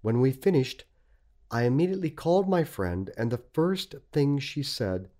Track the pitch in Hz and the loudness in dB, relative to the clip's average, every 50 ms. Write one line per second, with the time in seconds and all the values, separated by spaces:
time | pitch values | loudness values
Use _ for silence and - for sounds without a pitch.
0 | - 110 113 120 127 135 131 - - - 185 139 131 - - - - _ _ _ | 0 0 2 4 2 2 2 2 0 2 4 4 2 0 -6 -14 -18 _ _ _
1 | _ _ _ _ _ _ _ _ _ _ 113 117 120 123 127 143 170 180 190 190 | _ _ _ _ _ _ _ _ _ _ -2 0 2 2 4 4 2 2 0 -2
2 | 180 156 - - - 160 175 190 196 190 190 175 156 - - - 95 87 87 90 | -4 -6 -6 -2 0 2 2 2 2 2 2 2 0 -2 -2 -4 -2 -2 -2 -4
3 | 98 101 - - 117 117 123 117 - - _ - 160 180 190 185 - - - 139 | -6 -8 -6 -4 -2 -2 -2 -4 -8 -6 _ 0 2 2 0 -2 -6 -12 -14 -20
4 | _ _ - 151 143 143 143 139 139 - - 147 135 - - - 120 98 92 92 | _ _ 0 0 2 2 2 0 -4 -6 -6 -6 -6 -6 -4 -4 -2 -2 -2 -4
5 | 95 - _ | -6 -10 _